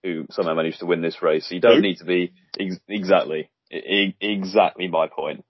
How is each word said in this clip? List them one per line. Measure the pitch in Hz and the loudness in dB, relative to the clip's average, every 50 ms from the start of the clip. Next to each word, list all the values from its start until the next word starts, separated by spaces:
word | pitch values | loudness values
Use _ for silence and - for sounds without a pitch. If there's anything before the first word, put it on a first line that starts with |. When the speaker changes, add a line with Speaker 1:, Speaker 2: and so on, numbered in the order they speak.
| - | -4
Speaker 1:
who | 92 85 80 76 - | -4 -6 -6 -6 -6
somehow | - - 95 82 80 | -2 -2 0 0 0
managed | 82 80 82 80 - | 0 -2 -2 -4 -6
to | 87 | -2
win | 85 87 82 | -2 0 0
this | 82 82 - - | 0 -4 -4 0
race. | 90 82 78 78 - - | 0 2 2 2 -2 -4
You | 87 90 | -4 4
don't | - - 95 | 4 4 6
Speaker 2:
Who? | - | 6
Speaker 1:
need | 196 98 87 | 4 2 0
to | - 87 | -4 -4
be | 87 90 90 90 90 _ _ _ _ - - | -2 0 0 0 -2 _ _ _ _ -8 -6
ex-, | 98 92 92 90 _ | -6 -6 -6 -8 _
exactly, | - 104 107 92 92 95 90 - 71 80 78 78 _ _ _ _ _ | -8 -6 -6 2 4 4 4 4 0 -4 -6 -6 _ _ _ _ _
e-, | - | -12
e-, | 80 - - 95 101 101 95 92 _ | -10 -4 0 0 2 2 0 -2 _
exactly | 98 104 107 98 95 95 95 107 95 87 - - 92 | -4 -4 -4 -4 -6 0 4 4 4 4 2 -4 -6
my | 92 85 82 80 | -2 0 0 0
point. | 78 - - 80 71 78 - - _ | 0 -2 -8 -6 -6 -8 -10 -14 _